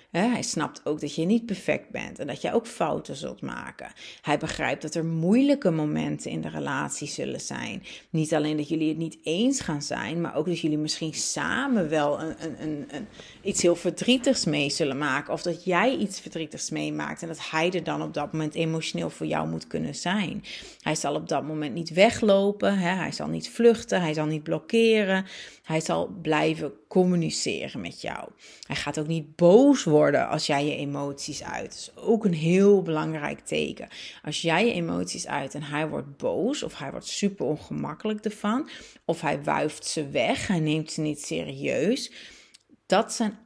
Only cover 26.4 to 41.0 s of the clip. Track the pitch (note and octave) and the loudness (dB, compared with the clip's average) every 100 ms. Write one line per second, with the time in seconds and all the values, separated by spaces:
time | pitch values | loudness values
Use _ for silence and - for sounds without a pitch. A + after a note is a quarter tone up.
26.4 | D#3+ D#3+ D3 - - F#3+ F3+ F3 D#3 - | 2 0 -6 -10 0 4 4 4 2 -2
27.4 | - D2 - A2+ E2+ - - - - - | -4 -4 -6 -8 -10 -8 -8 -8 -12 -18
28.4 | - - - C3+ D3 D#3+ D3+ E3 D3 - | -20 -16 -8 -6 -4 -4 -2 -4 -4 6
29.4 | F3 A3 C#4+ C4 E3 D3+ D3 C3+ - D#3 | 10 10 10 8 6 6 6 4 2 0
30.4 | - C#3+ D3 C#3+ C#3+ C#3+ C#3+ C#3 - - | 0 2 0 -2 -4 -4 -6 -6 -8 -8
31.4 | - - - - - - - A3+ G#3+ D#3 | -8 -8 -8 -12 -16 -6 0 2 2 2
32.4 | D#3+ F#3 G3+ G3 E3 D#3 D#3+ D#3 D3 - | 4 8 8 8 4 -2 -2 -4 -4 -6
33.4 | - D#3 C#3+ - - - - - D3+ D3 | -4 -2 -2 -6 -14 -14 -16 -12 -8 -4
34.4 | E3 E3 A#3 F3 E3+ F3 F3 - - C#3+ | 0 4 2 0 -2 -2 -4 -6 -6 -4
35.4 | C#3 D3 C#3+ D3 D#3 C#3+ C#3+ C#3 C3+ G2 | -4 -8 -6 -4 -2 -4 -8 -4 -2 0
36.4 | A3+ D4 - - C#3 - - - G3+ G3 | 0 -2 -6 -8 -10 -8 -8 -2 -2 0
37.4 | C#3 D3+ - D3+ C#3+ D3+ G#3+ G#3+ G#3+ - | -2 -4 -6 -6 -6 -6 -4 -4 -6 -4
38.4 | G#3 B3+ - - - - - E3 D3 D3+ | -2 -2 -4 -12 -20 -12 -6 -2 -2 -2
39.4 | D3+ D3+ D3+ - - D#3+ C#3 C#3+ C#3 C4+ | 0 0 0 -4 -6 -6 -2 0 2 0
40.4 | - F3 D3+ D#3 D#3 - | 0 2 2 0 -2 -4